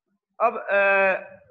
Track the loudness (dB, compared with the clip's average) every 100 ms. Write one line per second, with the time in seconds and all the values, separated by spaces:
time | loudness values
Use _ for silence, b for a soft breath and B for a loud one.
0 | _ _ _ -4 -4 -4 -4 0 2 2
1 | 2 0 -8 -20 _